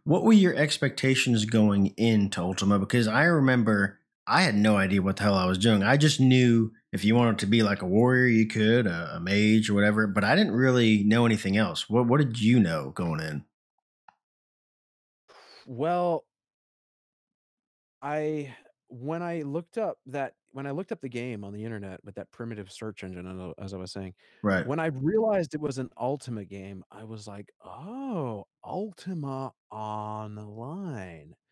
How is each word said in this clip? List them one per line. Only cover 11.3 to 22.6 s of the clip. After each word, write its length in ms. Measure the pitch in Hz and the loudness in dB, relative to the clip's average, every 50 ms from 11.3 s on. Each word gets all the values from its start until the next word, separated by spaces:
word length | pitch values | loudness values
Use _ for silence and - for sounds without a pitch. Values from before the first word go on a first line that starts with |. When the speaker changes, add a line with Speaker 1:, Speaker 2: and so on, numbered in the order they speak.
| 110 104 - 98 98 107 | 2 0 0 0 0 0
Speaker 1:
else. 320 | 110 90 80 - - - | 0 0 -2 -6 -8 -2
What, 180 | 107 120 123 117 | 0 0 2 2
what 120 | 123 147 | 2 2
did 200 | 147 123 113 120 | 2 0 -2 0
you 200 | 107 113 123 123 | 2 4 6 6
know 320 | 98 85 82 78 69 67 | 4 4 2 -4 -6 -8
going 280 | - - 90 85 78 78 | -6 -6 -4 -4 -4 -4
in? 260 | 78 78 76 69 - _ _ _ _ _ _ _ _ _ _ _ _ _ _ _ _ _ _ _ _ _ _ _ _ _ _ _ _ _ _ _ _ _ _ _ _ _ _ - - - - - - | -6 -6 -8 -10 -12 _ _ _ _ _ _ _ _ _ _ _ _ _ _ _ _ _ _ _ _ _ _ _ _ _ _ _ _ _ _ _ _ _ _ _ _ _ _ -20 -20 -20 -20 -20 -18
Speaker 2:
Well 600 | - 123 113 147 165 175 180 180 175 165 156 - _ _ _ _ _ _ _ _ _ _ _ _ _ _ _ _ _ _ _ _ _ _ _ _ _ _ _ _ _ _ _ _ _ _ _ | -14 -8 -6 -4 -2 0 0 0 0 -2 -2 -4 _ _ _ _ _ _ _ _ _ _ _ _ _ _ _ _ _ _ _ _ _ _ _ _ _ _ _ _ _ _ _ _ _ _ _
I, 540 | - 143 147 156 151 151 156 151 143 135 117 - _ _ _ _ _ _ | -10 -6 -4 -4 -2 -2 -4 -4 -6 -10 -12 -20 _ _ _ _ _ _
when 320 | 127 120 123 147 160 170 | -18 -12 -8 -8 -6 -6
I 200 | 175 170 170 165 | -6 -6 -6 -6
looked 360 | 147 139 139 170 170 _ - 226 | -6 -6 -6 -6 -8 _ -8 -6
up 220 | 220 175 135 _ _ 127 | -6 -6 -6 _ _ -10
that, 280 | 127 143 139 - - _ _ _ | -6 -6 -6 -6 -8 _ _ _
when 160 | - 135 139 139 | -14 -12 -10 -8
I 40 | |
looked 200 | 139 160 190 - | -8 -8 -8 -8
up 100 | - - | -10 -10
the 80 | - 131 | -10 -10
game 340 | 117 120 120 127 117 101 101 | -8 -8 -8 -8 -8 -10 -10
on 100 | 98 101 | -12 -12
the 100 | 104 107 | -10 -10
internet 400 | 117 113 104 98 95 95 - _ | -10 -10 -10 -10 -12 -14 -14 _
with 120 | 104 95 | -18 -14
that 160 | 104 87 _ | -14 -14 _
primitive 400 | _ - 120 117 117 107 | _ -14 -12 -12 -10 -12